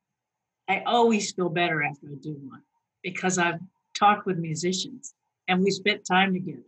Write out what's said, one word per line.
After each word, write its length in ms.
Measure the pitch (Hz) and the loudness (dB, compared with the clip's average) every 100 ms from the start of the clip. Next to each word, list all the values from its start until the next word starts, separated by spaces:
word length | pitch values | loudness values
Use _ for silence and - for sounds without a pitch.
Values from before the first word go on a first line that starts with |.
| _ _ _ _ _ _ - | _ _ _ _ _ _ -4
I 140 | 190 - | -2 0
always 460 | 233 233 214 - | 4 4 4 0
feel 160 | - 175 | -2 -2
better 340 | 160 175 156 | 2 0 0
after 240 | 143 143 147 | -2 -6 -14
I 80 | 139 | -14
do 140 | 156 | -12
one 280 | 143 135 117 _ _ _ _ | -12 -14 -18 _ _ _ _
because 340 | 185 190 185 185 | -12 -4 0 2
I've 220 | 175 165 - _ _ - | 0 -2 -8 _ _ 2
talked 280 | 208 208 - | 4 4 2
with 120 | 165 | -2
musicians 760 | 165 151 175 185 - - - - _ _ - | -4 -4 -2 -2 -6 -12 -18 -20 _ _ -2
and 120 | 185 | 2
we 120 | 196 | 2
spent 340 | 190 208 202 - | 2 -2 -2 2
time 260 | 185 196 | 2 4
together. 280 | 180 151 127 | 0 -4 -10